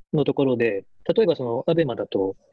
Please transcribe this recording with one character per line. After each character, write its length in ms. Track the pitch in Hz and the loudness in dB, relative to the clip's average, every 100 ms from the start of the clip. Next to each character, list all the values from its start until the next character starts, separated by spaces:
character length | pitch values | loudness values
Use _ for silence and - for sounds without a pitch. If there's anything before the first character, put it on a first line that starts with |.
| - | -4
の 120 | 156 | -2
と 100 | 139 | 0
こ 100 | 135 | 0
ろ 120 | 135 123 | 0 2
で、 260 | 117 98 - - - 175 | 0 -2 -8 -8 -2 2
例 80 | |
え 20 | 208 | 2
ば 80 | |
そ 100 | 143 | 2
の 200 | 123 117 - | -2 -4 0
ア 80 | |
ベ 120 | 165 147 | 0 0
マ 100 | 110 | -4
だ 100 | 101 | -4
と、 300 | 101 95 - _ | -2 -2 -4 _